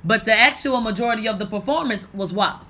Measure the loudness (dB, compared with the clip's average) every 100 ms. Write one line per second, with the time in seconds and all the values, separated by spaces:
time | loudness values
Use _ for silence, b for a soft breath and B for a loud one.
0 | 0 0 4 6 6 4 -2 0 -2 -2
1 | -2 0 -2 -4 -4 -4 -2 -2 -2 -4
2 | -6 -8 -6 0 -2 -2